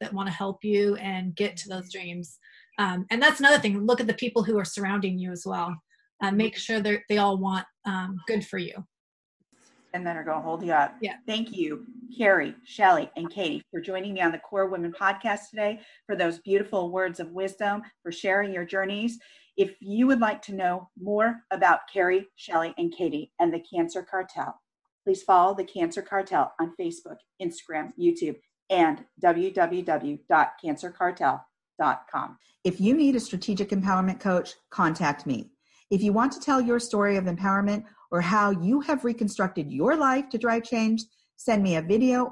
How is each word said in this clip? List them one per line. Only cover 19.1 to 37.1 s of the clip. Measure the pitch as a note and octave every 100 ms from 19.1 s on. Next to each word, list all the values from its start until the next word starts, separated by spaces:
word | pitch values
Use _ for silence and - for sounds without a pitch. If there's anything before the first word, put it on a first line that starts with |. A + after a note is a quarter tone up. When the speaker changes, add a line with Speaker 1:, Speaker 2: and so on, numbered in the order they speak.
| A#3 - - _ -
Speaker 3:
If | F#3+ -
you | F#3+ G#3+ B3+
would | B3+
like | A3 G#3
to | - G3
know | F3+ F3+ F3+ -
more | F#3 G#3 A3+ A#3 -
about | F#3 F#3 - -
Carrie, | G3 F3+ F#3 G3 -
Shelley, | - E3 E3 -
and | E3+ E3+
Katie | E3+ D3 - -
and | E3+
the | E3 - E3+
Cancer | E3+ F#3
Cartel, | F3 F#3+ F#3 - C3+ - _ _ _ _ -
please | F#4+
follow | - - F#4 E4+
the | F#4
Cancer | - E4+ G3+
Cartel | - G3+ G3 E3+ C3 -
on | E3+ E3+
Facebook, | F3 E3+ E3 D#3 _ -
Instagram, | F3+ E3 - D#3 - -
YouTube, | F3 E3+ D#3 D3 _ _ -
and | F#3 E3 C#3+ - _
w | F3+ E3+ F#3+
w | F#3+ E3+ F3+
w | F3 D3+ C#3+ D3 -
dot | D#3+ C#3+ -
cancer | E3 C#3+ F3+
cartel | - F3+ F3+ D3 C#3 - _ _ -
dot | D3 B2 -
com. | D3 - - _ _ F#3
If | F3+
you | G3 D4
need | C#4 B3+
a |
strategic | - F#3 - G3 G3+
empowerment | G3 F#3+ F#3 F#3 F#3
coach, | G3+ F3+ F3 - _
contact | - E3+ D#3+ D3+ C#3+ D3
me. | A#2 - _ _ _ -
If | G3
you | G#3
want | G#3 C4
to | -
tell | - C4
your | A#3+ A#3+
story | A#3 G#3 G3+